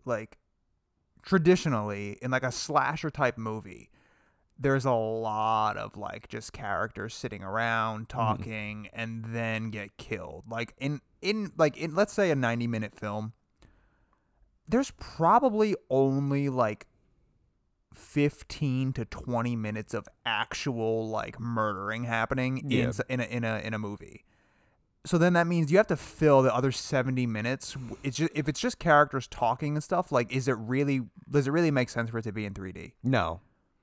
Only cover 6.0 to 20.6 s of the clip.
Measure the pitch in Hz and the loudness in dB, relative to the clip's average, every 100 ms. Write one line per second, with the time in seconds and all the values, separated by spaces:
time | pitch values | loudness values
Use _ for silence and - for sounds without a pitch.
6 | 101 - - 113 - - 104 87 117 104 | -10 -10 -12 -12 -10 -8 -4 -2 -4 -6
7 | 110 - 127 104 95 107 117 113 110 110 | -10 -8 -10 -8 -6 -2 0 0 -2 -4
8 | 117 127 110 107 113 110 104 107 104 110 | -6 0 0 0 -4 -8 -8 -10 -12 -10
9 | 113 113 110 113 113 110 113 107 101 - | -8 -8 -6 -4 -2 -2 -4 -8 -10 -14
10 | - 104 78 78 110 113 117 - 139 147 | -8 -8 -8 -14 -10 -8 -8 -6 -6 -6
11 | - _ 185 214 196 165 151 131 160 160 | -10 _ -4 -2 -4 2 2 2 -2 0
12 | 202 - 185 139 120 117 120 113 107 - | 2 2 2 2 2 0 -2 -2 -6 -8
13 | 107 107 110 - _ _ - _ _ _ | -6 -6 -8 -12 _ _ -20 _ _ _
14 | _ _ _ _ _ _ - 226 277 - | _ _ _ _ _ _ 0 0 0 -6
15 | - - 165 226 262 214 214 - - 131 | -12 2 6 6 6 4 2 0 2 4
16 | 135 139 139 139 143 127 110 107 - _ | 4 4 0 0 0 2 0 -2 -12 _
17 | _ _ _ _ _ _ _ _ _ - | _ _ _ _ _ _ _ _ _ -20
18 | - 147 147 - - - 143 131 131 131 | -4 2 2 0 -12 -4 -2 0 -2 -4
19 | 110 - 127 120 120 117 107 107 - 113 | -8 -10 -4 -2 -2 -2 -4 -6 -6 -8
20 | - - 120 107 113 - | -8 -10 -4 -4 -4 -4